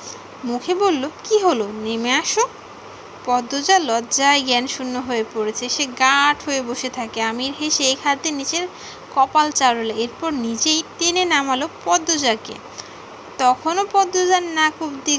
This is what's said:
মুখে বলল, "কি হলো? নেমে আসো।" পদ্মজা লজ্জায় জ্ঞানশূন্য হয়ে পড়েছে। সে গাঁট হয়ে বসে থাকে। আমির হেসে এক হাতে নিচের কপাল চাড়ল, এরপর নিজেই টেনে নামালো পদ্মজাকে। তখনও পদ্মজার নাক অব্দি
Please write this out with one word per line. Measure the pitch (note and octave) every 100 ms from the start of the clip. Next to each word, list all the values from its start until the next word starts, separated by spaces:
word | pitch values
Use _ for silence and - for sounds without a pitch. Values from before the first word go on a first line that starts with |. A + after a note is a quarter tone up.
| - - - -
মুখে | B3 A#3+ -
বলল, | F4+ G4+ D4 C#4+ -
"কি | - G#4+
হলো? | F#4+ B3 G3+
নেমে | G#3+ A3 A3+ A#3
আসো।" | C4+ D#4+ - B4+ - - - - - - -
পদ্মজা | - B3 A#3+ C#4 C#4+ F#4+
লজ্জায় | C#4+ A3+ A#3 - C#4 C#4+
জ্ঞানশূন্য | C4 B3 C4 - B3+ B3
হয়ে | B3+ A#3 A3
পড়েছে। | A3+ G#3+ A3 B3
সে | - C#4
গাঁট | A#3+ C4 C#4 C#4+ D4 -
হয়ে | C4+
বসে | A#3+ B3 B3+
থাকে। | B3+ A3+ A3+
আমির | A3+ A#3 C4 C#4
হেসে | D4+ D4+ C4+
এক | C4+
হাতে | D4 C#4 D#4+
নিচের | D4 C4+ E4 F4+ - - - -
কপাল | C#4 C4+ D#4 D4+
চাড়ল, | - B3+ A#3 A3+
এরপর | G#3+ A#3+ - E4
নিজেই | C#4+ A3+ A3+ D#4 D#4 - -
টেনে | E4+ F4
নামালো | F4+ D4 C4+ C4 D4+ -
পদ্মজাকে। | E4+ F4 D#4+ D#4 C4 A3 - - - - - - - - - -
তখনও | B3+ B3+ D#4+ F4+ G4+
পদ্মজার | G4 F#4 F#4 F4+ F4+
নাক | F4 D#4+ D#4 -
অব্দি | D#4 - -